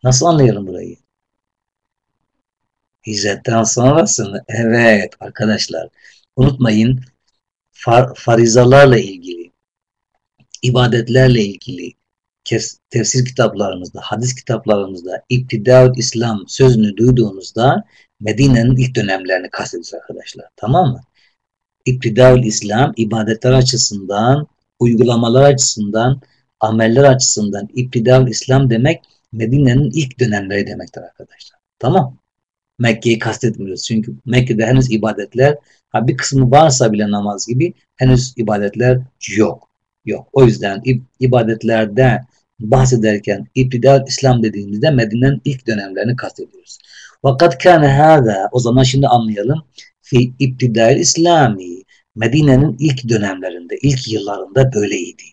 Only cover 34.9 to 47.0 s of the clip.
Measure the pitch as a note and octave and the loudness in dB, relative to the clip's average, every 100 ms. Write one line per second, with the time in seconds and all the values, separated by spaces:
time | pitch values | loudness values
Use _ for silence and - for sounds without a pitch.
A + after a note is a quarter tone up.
34.9 | A2 G#2+ G#2 G2+ A#2 C#3 - _ _ _ | 0 -2 -6 -8 0 0 0 _ _ _
35.9 | A#2 A#2+ B2+ - C3+ B2+ C3+ D#3+ C3 A#2 | -4 -2 -4 -2 0 4 4 4 4 0
36.9 | G#2 G#2 G2+ G#2 G2 - B2 E3+ - _ | 0 -2 -2 -4 -8 -6 -4 -4 -6 _
37.9 | _ C3 B2+ B2+ - G#2+ G#2 G2+ G#2+ B2+ | _ 2 2 0 -6 -4 -2 -4 0 0
38.9 | B2+ B2+ _ - G2+ G2+ - _ _ _ | 0 -2 _ -8 -2 -2 -2 _ _ _
39.9 | _ - G#2 - C3+ B2 G2+ G2+ G2 A#2+ | _ -10 -10 -4 4 4 4 -6 -6 -4
40.9 | B2+ - _ C3 A#2+ A2+ A2 A2+ A2+ A2 | -4 -6 _ 0 0 0 -2 -2 -2 -2
41.9 | G#2 C3 A2 - _ _ _ G#2+ B2+ C3 | 2 2 0 -6 _ _ _ -2 0 2
42.9 | B2+ G#2+ G2+ - G2+ - - B2+ B2+ A#2+ | 2 0 -2 -4 -6 -6 -4 -2 0 4
43.9 | C#3 C3+ - C3+ B2 A2 G#2 G2+ G#2 D3 | 2 2 -4 0 0 -2 -6 -10 -4 0
44.9 | C#3 A2 A2+ C3+ C#3+ - C3+ - G#2+ G2 | 0 -2 0 0 0 -6 -8 -6 -6 -6
45.9 | F#2 G#2+ B2 G2 - F2 _ _ - _ | -6 -6 -6 -8 -14 -18 _ _ -20 _
46.9 | - | -20